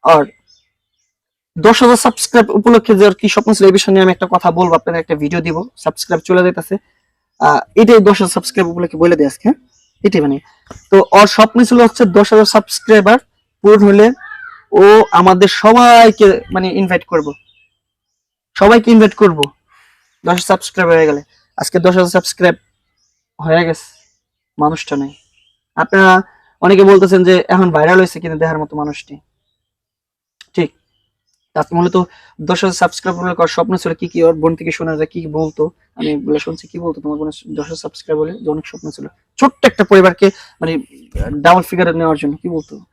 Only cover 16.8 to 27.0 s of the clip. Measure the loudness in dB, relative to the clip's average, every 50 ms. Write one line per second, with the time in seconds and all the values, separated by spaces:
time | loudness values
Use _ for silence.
16.8 | -4 -4 -4 -6 -6 _ -6 -6 -6 -6 -12 _ _ _ _ _ _ _ _ _
17.8 | _ _ _ _ _ _ _ _ _ _ _ _ _ _ _ 0 2 4 4 4
18.8 | 4 4 4 4 4 2 2 2 0 0 2 -2 -6 -8 _ _ _ _ _ _
19.8 | _ _ _ _ _ _ _ _ _ -4 -4 -4 -2 -4 -4 -4 -4 -10 _ -4
20.8 | 0 0 2 2 2 0 -2 -4 -8 _ _ _ _ _ _ -12 -12 -6 -6 0
21.8 | 0 0 2 2 -2 0 -2 -4 -4 -6 -6 _ -2 -2 -2 _ _ _ _ _
22.8 | _ _ _ _ _ _ _ _ _ _ _ _ -4 -2 -2 -2 -2 -4 -6 -10
23.8 | -12 -20 _ _ _ _ _ _ _ _ _ _ _ _ _ -4 -4 -4 -4 -6
24.8 | -10 -10 -8 -8 -8 -10 -14 _ _ _ _ _ _ _ _ _ _ _ _ -8
25.8 | -6 -2 0 2 2 4 2 2 0 _ _ _ _ _ _ _ 0 2 2 4
26.8 | 4 4 4 4